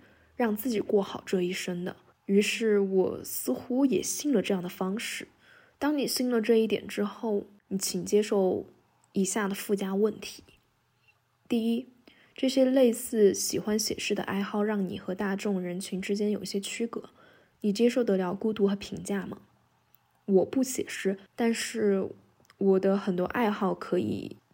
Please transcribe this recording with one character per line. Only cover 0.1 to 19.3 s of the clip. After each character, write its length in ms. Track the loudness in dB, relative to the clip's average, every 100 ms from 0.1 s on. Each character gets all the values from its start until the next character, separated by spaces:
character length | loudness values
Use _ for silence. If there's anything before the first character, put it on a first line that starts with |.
| _ _ -2
让 180 | -2 0
自 140 | -2
己 100 | -2
过 220 | 2 2
好 200 | 0 -6 -4
这 160 | 0
一 100 | 0
生 320 | -2 -6 -6
的。 140 | -6 -10 _ _ 2
于 100 | 4
是 400 | 4 2 2 2
我 440 | 2 2 2 -2
似 280 | -8 -6 -4
乎 360 | -4 -2 2 2
也 160 | 2
信 280 | -2 -4 0
了 80 | 2
这 140 | 2
样 80 | -2
的 80 | -4
方 280 | -4 -4 -4
式。 280 | -6 -10 -12 _ _ -20 _ _
当 180 | -2 0
你 80 | 0
信 240 | 0 0
了 100 | 2
这 180 | 4 4
一 100 | 4
点 180 | 0 -4
之 180 | -4
后， 440 | -4 -4 -4 -2 -4 -14 -8
你 80 | -6
请 280 | -4 -4 2
接 160 | 2
受 460 | 4 2 2 0 -4 _ _ _ _
以 120 | -2 0
下 220 | 0 -2
的 80 | -4
附 180 | -2
加 220 | -2 -2 0
问 240 | 0 -2
题。 240 | -12 -16 -20 _ _ _ _ _ _ _ _ _ -4
第 260 | -2 0
一， 140 | -2 -4 _ -20 -20 _ -2
这 120 | 0
些 160 | 4
类 300 | 4 6 4
似 400 | 4 -2 4 6
喜 240 | 4 -2 -4
欢 220 | -2 -2
写 180 | -2 -4
诗 160 | -2
的 80 | -4
爱 220 | -2 -4
好 180 | -2 -2
让 260 | 0 0 -2
你 120 | -6
和 160 | -6 -4
大 200 | -4 -2
众 240 | -2 -2
人 200 | -4 -6
群 200 | -6 -6
之 160 | -4 -2
间 140 | 0
有 140 | -2
一 20 | -4
些 140 | -6
区 260 | -6 -6 -6
隔。 240 | -6 -12 _ -20 -20 _ _
你 120 | -2
接 160 | 4 4
受 140 | 4
得 120 | 2 2
了 200 | 0 -2
孤 180 | -4
独 140 | 2 2
和 80 | 0
评 280 | -6 -10
价 220 | -6 -6
吗？ 140 | -6